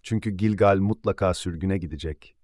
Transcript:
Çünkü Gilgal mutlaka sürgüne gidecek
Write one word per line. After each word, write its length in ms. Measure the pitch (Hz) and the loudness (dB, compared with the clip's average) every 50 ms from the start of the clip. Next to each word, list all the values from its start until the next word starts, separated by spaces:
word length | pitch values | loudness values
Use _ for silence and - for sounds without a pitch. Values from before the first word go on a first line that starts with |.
Çünkü 280 | _ - 113 107 - 110 | _ -2 -4 -2 -2 -4
Gilgal 460 | 98 90 104 110 107 95 104 101 98 | -2 0 0 0 2 4 4 4 6
mutlaka 580 | 95 98 104 107 - - 104 98 - 98 92 87 | 4 2 0 -2 -2 -2 -4 -2 0 0 0 0
sürgüne 440 | - - 92 82 80 87 95 95 95 | -2 -4 -6 -6 -4 -2 -2 -2 -2
gidecek 580 | 85 80 78 73 - 82 76 _ - - _ _ | -4 -6 -8 -8 -8 -10 -10 _ -16 -20 _ _